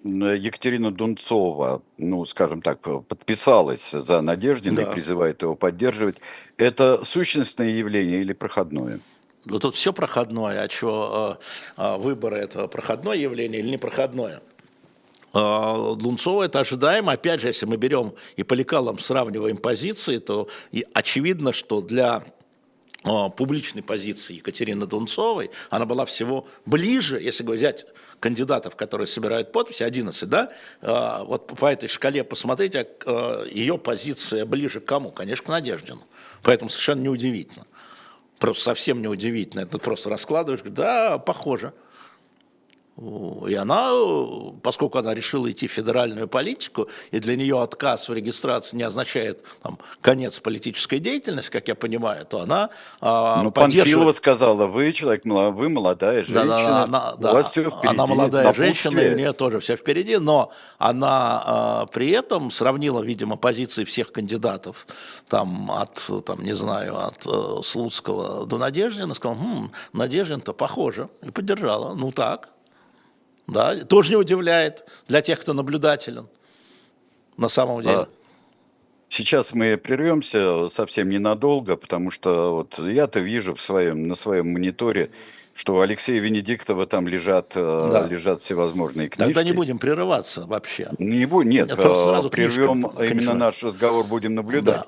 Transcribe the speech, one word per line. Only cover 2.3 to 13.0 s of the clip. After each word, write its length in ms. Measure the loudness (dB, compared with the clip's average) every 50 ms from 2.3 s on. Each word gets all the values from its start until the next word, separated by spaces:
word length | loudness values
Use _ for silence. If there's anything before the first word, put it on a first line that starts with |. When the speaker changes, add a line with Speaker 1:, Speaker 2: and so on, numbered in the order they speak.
| -2 0 0 0 0 -2 -2
Speaker 1:
так, 160 | -4 -4 -4 -4 -6
э, 120 | -6 -6 -6 -8
подписалась 840 | -12 -8 _ -4 -2 2 6 8 8 8 8 6 2 -4 -6 -8
за 300 | -8 -6 0 2 2 2
Надеждина 580 | 4 2 0 0 0 0 0 0 0 0 0 0
и 60 | 0
Speaker 2:
Да. 60 | -2
Speaker 1:
призывает 520 | -4 -4 -4 -2 0 0 0 0 0 0 -2
его 120 | -4 -2
поддерживать, 600 | 0 0 -2 0 0 0 -2 0 0 -2 -2 -2 -4 -10 -20 -18 -20 -20 -12 _ 2
это 460 | 2 2 4 4 4 6 4 4 2
сущностное 640 | 0 -2 0 0 0 0 0 -2 -2 -2 -2 0 0
явление 520 | 0 0 -2 0 0 2 2 2 0 0
или 120 | 0 -2 -4
проходное? 680 | -6 -6 -4 -2 -2 -2 -2 -2 -6 -6 -6 -8 -10 -14 _ _ _ _ _ _ _ -10 -6
Speaker 2:
Ну, 120 | -4 -2
тут 160 | -2 -2 0
все 180 | 0 0 0 0
проходное, 720 | 0 -2 -2 0 0 -2 -2 -2 -4 -4 -2 -2 -2 -4
а 40 | -4
че, 720 | -4 -4 -2 -2 0 -2 -2 -2 -2 -2 -2 -4 -4 -8 -12 -16 -16 -16 -16 -14 -8 -4
э, 40 |
э, 160 | -2 -2 -2 -2
выборы — 380 | -2 -2 -2 -2 -4 -4 -4 -4
это 280 | -6 -6 -6 -6 -6 -6
проходное 480 | -6 -6 -4 -4 -4 -4